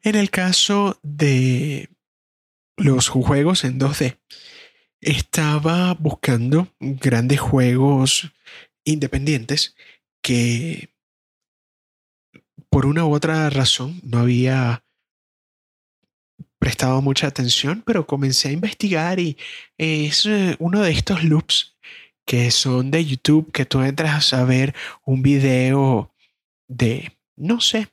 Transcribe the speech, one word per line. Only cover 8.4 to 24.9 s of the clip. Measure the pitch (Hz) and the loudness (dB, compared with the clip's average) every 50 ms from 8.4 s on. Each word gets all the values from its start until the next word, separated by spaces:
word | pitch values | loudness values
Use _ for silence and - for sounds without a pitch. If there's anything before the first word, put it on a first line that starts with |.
| _ - - - - _ _ _ _ | _ -20 -20 -20 -20 _ _ _ _
independientes | 156 156 151 143 131 - 135 139 156 151 123 113 123 139 147 - - _ _ - - - _ _ _ _ _ | -4 -2 -2 -2 -2 -2 -2 -2 0 -2 -2 -2 -4 -2 -2 -2 -4 _ _ -20 -20 -20 _ _ _ _ _
que | - - 123 120 120 120 120 117 143 165 - - - _ _ _ _ _ _ _ _ _ _ _ _ _ _ _ _ _ _ _ _ _ _ _ _ _ _ _ _ _ _ - _ _ _ - - _ | -4 0 0 2 2 0 0 -2 -4 -8 -8 -10 -14 _ _ _ _ _ _ _ _ _ _ _ _ _ _ _ _ _ _ _ _ _ _ _ _ _ _ _ _ _ _ -20 _ _ _ -20 -4 _
por | - 139 127 | 0 2 2
una | 139 147 170 165 | 2 0 0 0
u | 156 147 | 0 0
otra | 147 - 156 160 156 156 147 | 0 0 -2 0 0 0 0
razón | 139 135 131 123 - - 127 139 170 180 - | 0 0 2 2 0 0 -4 -10 -10 -12 -8
no | 127 117 120 | -2 0 2
había | 120 123 123 120 127 127 131 131 127 120 120 120 _ _ _ _ _ _ _ _ _ _ _ _ _ _ _ _ _ _ _ _ _ _ _ _ _ _ _ _ _ _ _ _ - _ _ _ | 2 2 2 2 0 0 0 0 0 -2 -2 -4 _ _ _ _ _ _ _ _ _ _ _ _ _ _ _ _ _ _ _ _ _ _ _ _ _ _ _ _ _ _ _ _ -20 _ _ _
prestado | - 131 - - 135 127 131 131 | -2 -2 0 0 0 0 0 0
mucha | 139 139 135 - - | 0 0 -2 0 -2
atención, | 139 135 - 127 120 - - - 139 175 226 - | -4 -2 -4 0 0 0 0 0 -2 -4 -4 -4
pero | - 226 185 151 | -2 -2 -2 -2
comencé | - 143 139 139 135 131 - - 135 | -2 -4 -2 -2 0 0 0 -2 -2
a | |
investigar | 143 165 190 208 - _ - 202 180 156 160 175 185 180 | -4 -4 -4 -6 -6 _ -4 -2 -2 0 0 -2 -2 -2
y | 175 160 143 - - - - - - _ _ | -2 -4 -4 -8 -14 -18 -16 -18 -20 _ _
es, | - 160 160 156 156 151 151 151 - - | -6 -4 -2 -2 -2 -2 -2 0 0 0
eh, | 208 214 208 190 180 - - | 0 2 2 2 0 0 -2
uno | 165 170 185 208 | -2 0 2 2
de | 208 175 | 2 2
estos | 151 - - - 196 165 165 | 2 0 0 -2 -2 0 2
loops | 160 151 156 - - - - - - _ _ _ - - - - _ _ _ _ | 2 2 2 2 0 -2 -2 -2 -4 _ _ _ -20 -20 -20 -20 _ _ _ _
que | - - 123 120 120 | -2 0 0 2 2
son | 117 - - 135 127 127 127 139 | 0 0 0 0 0 0 0 0
de | 147 165 165 | 0 0 0
YouTube, | 147 131 127 _ - 151 156 156 156 | -2 -4 -2 _ 2 4 4 2 0
que | - - 131 | -4 -4 -4
tú | - - 131 | -2 0 0
entras | 131 135 139 156 160 156 147 151 143 - 131 | 0 0 -2 -2 -2 0 0 0 0 0 2
a | 127 127 | 2 2
ver | 127 127 127 135 143 - - - - | 2 2 2 2 0 -4 -8 -14 -16